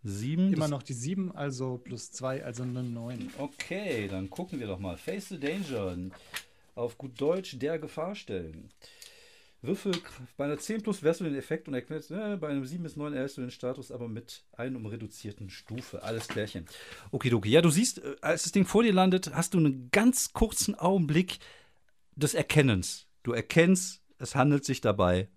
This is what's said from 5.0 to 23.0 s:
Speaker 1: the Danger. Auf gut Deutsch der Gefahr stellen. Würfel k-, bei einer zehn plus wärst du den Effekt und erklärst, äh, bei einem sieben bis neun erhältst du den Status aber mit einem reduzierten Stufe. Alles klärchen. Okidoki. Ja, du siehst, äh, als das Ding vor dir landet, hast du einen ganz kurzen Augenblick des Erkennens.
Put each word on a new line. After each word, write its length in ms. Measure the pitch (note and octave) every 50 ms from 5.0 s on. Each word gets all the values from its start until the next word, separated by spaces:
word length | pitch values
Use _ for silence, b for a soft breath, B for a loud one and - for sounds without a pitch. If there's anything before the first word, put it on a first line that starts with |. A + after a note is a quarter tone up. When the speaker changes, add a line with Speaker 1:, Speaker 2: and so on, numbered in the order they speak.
| - - F#3 G3+ F#3+ -
Speaker 1:
the 100 | G3 D3+
Danger. 580 | C3+ C#3+ E3 G3+ F#3+ D3 C3 A2 G2 F#2 F2+ F2+ F2+ F#2+ B B B B B B B B B B B B B
Auf 240 | A#2+ A#2+ A#2 A#2 _
gut 220 | C#3 C3 A#2+ A2+
Deutsch 380 | C#3+ D3 F3 F#3+ F#3 - - B2
der 200 | C3 D3 E3 D#3+
Gefahr 360 | D#3 - - D3+ D#3+ F3+ G#3
stellen. 560 | G#3 - - G#2 F#2 E2+ D#2+ D#2 D#2+ - - _ _ B B B B B B B B B B B B B B B B
Würfel 300 | - A#2+ G3 G3 - G3+
k-, 80 | F3+ E3+ - - - - B2+ - _ -
bei 80 | C#3
einer 100 | C#3+ D3 C#3+
zehn 240 | - - G#3+ A3+
plus 200 | G#3+ A3 G3 -
wärst 180 | C#3+ D3+ E3 E3
du 40 | F#3+
den 100 | D#3 C#3
Effekt 340 | C3+ - - D#3 - - -
und 60 | C#3
erklärst, 360 | B2 B2 - D3+ D#3 - -
äh, 260 | D3+ G3 G#3+ G#3 G#3 F#3
bei 80 | D#3 D3+
einem 160 | C#3+ C#3 C3
sieben 180 | C3 D#3+ F3+ E3+
bis 120 | D3+ A2+
neun 160 | D3 D3 D3
erhältst 240 | D3 C3 C3 C#3 C#3
du 60 | -
den 80 | B2+ B2
Status 420 | - - - B2 B2+ C#3+ C3 -
aber 160 | C3 A#2+ A#2+ A#2
mit 380 | G#2+ A2+ A2+ - - - _ _
einem 340 | - - A#2 C3 C3 B2 A2+
reduzierten 640 | G#2 G#2+ A2+ A2 G#2 - - - G#2 G2 - G#2+ F#2
Stufe. 520 | - - - - A2 B2 A#2+ - - -
Alles 260 | - G#2 A2+ A2+ - -
klärchen. 360 | - A2 G#2+ G#2+ - F#2 E2 B B B B B B B B B
Okidoki. 400 | - C3 - C3 A#2 A2+ G2 G#2
Ja, 100 | B2 D#3+
du 80 | E3+ E3+
siehst, 300 | C#3+ F3 B3 B3 - -
äh, 180 | - C#3 C#3 -
als 220 | - C#3+ E3+ E3+ -
das 80 | F3
Ding 120 | - G3 F#3
vor 180 | - - G3+
dir 120 | A#3+ A3+ G3
landet, 400 | F#3 F#3 F#3+ F#3 F#3 - D#3 -
hast 180 | D3+ E3+ -
du 60 | - F3+
einen 320 | D#3+ D3 C3 C3 B2+ B2
ganz 420 | - - A3 B3 B3 - - -
kurzen 420 | _ - A3+ G#3+ - - - - G3+
Augenblick 640 | - - F3 G3 G3 E3 C#3+ D3 E3 F#3 F#3 - - B B B B B B B B B B _ _ _ _ _
des 160 | - D3 D3
Erkennens. 760 | - E3 C#3+ - - D3+ C#3 C3 G#2+ F#2 F2+ - - -